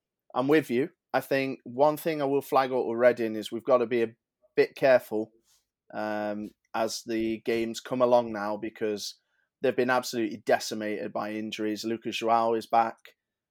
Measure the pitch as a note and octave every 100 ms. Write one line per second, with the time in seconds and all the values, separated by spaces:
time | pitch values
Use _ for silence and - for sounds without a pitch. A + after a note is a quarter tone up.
0 | _ _ _ - C3+ D#3 C#3+ A#2+ D#3 _
1 | _ C3 - C#3 C3+ C3 B2 A#2+ D3+ D3+
2 | E3+ D#3 C#3 C#3 - C#3 C3+ B2+ G#2 A#2
3 | B2 A#2 A2+ A2 G#2 A#2 C#3+ B2+ A2+ A#2+
4 | A2+ A#2 _ _ _ - C#3 - C#3 B2
5 | - G#2+ A2+ _ _ _ _ _ _ A2+
6 | G#2+ G#2+ G#2+ G#2 G#2+ _ _ A2 A2+ -
7 | - A2 A2+ A2 - A#2 A2+ A2+ - B2+
8 | B2 A#2+ A#2 G#2 G#2 G#2 A2 - A2 G#2
9 | - - _ _ _ _ C3 B2 B2 B2+
10 | - B2 A2 A2 - A#2+ - A2 G#2+ G#2
11 | A2 A2 G#2+ A2 A2 G2+ G#2+ G#2 A2+ A2+
12 | A#2 G#2 A2+ A#2 A2+ A2+ - A#2 A2+ -
13 | - _ _ _ _